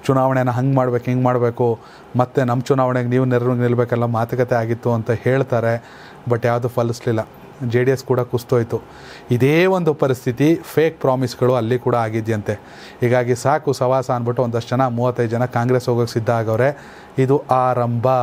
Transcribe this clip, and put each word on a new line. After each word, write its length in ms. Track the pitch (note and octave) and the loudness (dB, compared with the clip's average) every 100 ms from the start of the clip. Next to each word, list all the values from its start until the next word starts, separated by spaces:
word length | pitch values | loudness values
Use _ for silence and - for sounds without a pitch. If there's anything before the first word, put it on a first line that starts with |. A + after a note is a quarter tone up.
ಚುನಾವಣೆನ 440 | - C3+ C3 C3 B2+ | 2 2 2 2 0
ಹಂಗೆ 260 | A#2+ C3+ | 0 0
ಮಾಡ್ಬೇಕು, 300 | C3+ B2+ A#2+ | 2 2 0
ಹಿಂಗೆ 180 | B2+ B2+ | -2 0
ಮಾಡಬೇಕು, 560 | B2+ B2 A#2+ A#2 A#2+ A2+ - - - | 2 2 0 0 -2 -2 -8 -20 -6
ಮತ್ತೆ 280 | A#2+ B2 - | -2 0 0
ನಮ್ಮ 180 | B2 B2 | 0 -2
ಚುನಾವಣೆಗೆ 480 | C3 C3+ B2+ B2+ A#2+ | 0 0 2 0 0
ನೀವು 160 | B2 | 0
ನೆರವಿಗೆ 360 | B2+ B2 A#2+ B2 | 2 0 0 0
ನಿಲ್ಲಬೇಕೆಲ್ಲ 420 | A#2+ A#2+ A#2+ A#2 | 2 2 0 0
ಮಾತುಕತೆ 520 | A#2+ A2 A#2 B2+ B2 | 0 -2 -2 -2 0
ಆಗಿತ್ತು 380 | A#2+ A#2 A#2 B2 | 0 -2 -2 -2
ಅಂತ 180 | A#2 A2 | -2 -2
ಹೇಳ್ತಾರೆ. 720 | A2+ B2 C3+ C3+ A#2+ A2+ A#2 - - - - - | -2 0 0 0 0 0 -4 -8 -20 -20 -12 -4
But 180 | A#2 A#2+ | 0 0
ಯಾವುದು 200 | A#2+ A#2+ | 0 -2
ಫಲಿಸ್ಲಿಲ್ಲ. 600 | B2 A#2 A#2 B2+ A2 G#2+ - - - B2+ | -2 -4 -2 -2 -2 -4 -14 -20 -8 -2
ಜೆ 140 | A#2+ | 0
ಡಿ 80 | B2+ | 2
ಎಸ್ 120 | B2+ | -2
ಕೂಡ 160 | - B2 | 0 -2
ಕುಸ್ತೋಯ್ತು. 640 | A#2+ A#2+ - B2 A2+ A2+ - - - - - | 0 -6 0 -2 0 -6 -10 -20 -20 -20 -4
ಇದೇ 340 | A#2+ C3+ D#3+ | 2 4 4
ಒಂದು 280 | F#3 F#3+ D#3+ | 2 2 0
ಪರಿಸ್ಥಿತಿ 640 | C#3+ C#3 B2+ - A#2+ D3 | 0 0 0 -4 0 2
ಫೇಕ್ 460 | E3 - - D#3+ D#3+ | 2 0 0 0 0
ಪ್ರಾಮಿಸ್‌ಗಳು 540 | C3+ C3 B2 - B2 | -2 0 -2 0 0
ಅಲ್ಲಿ 240 | B2+ A2+ B2 | 2 0 -2
ಕೂಡ 160 | B2+ | 0
ಆಗಿದೆಯಂತೆ. 580 | A#2+ A2+ A2 A2 A2 G#2 G#2 - - - - | 0 0 -4 -2 -4 -4 -8 -10 -20 -20 -4
ಹೀಗಾಗಿ 340 | A#2+ B2 B2 | 0 2 2
ಸಾಕು 380 | A#2+ C3 D3+ D3 | 0 0 0 -2
ಸವಾಸ 380 | B2+ B2 C3 B2+ | 0 0 0 0
ಅಂದ್ಬಿಟ್ಟು 320 | B2 A#2+ B2 | -2 -2 -2
ಒಂದಷ್ಟು 260 | A#2+ A#2 - | -2 -2 -2
ಜನ, 120 | B2 | 0
ಮೂವತ್ತೈದು 480 | C3 A#2 B2 A#2+ A#2+ | 0 0 -2 0 -2
ಜನ 160 | A#2+ | 0
ಕಾಂಗ್ರೆಸ್ 440 | B2 A#2+ B2 B2+ B2 | -2 0 2 2 2
ಹೋಗೋಕ್ಕೆ 240 | A#2+ A#2 | 0 0
ಸಿದ್ಧ 160 | - A2+ | -2 0
ಆಗವ್ರೆ. 680 | A#2 A2 A2 C3 - - - - - | 0 0 2 0 -2 -16 -20 -8 -2
ಇದು 260 | C3 C#3 - | 2 2 2
ಆರಂಭ. 580 | B2+ B2+ B2 A#2+ A#2+ C3 B2+ | 2 2 0 0 0 2 2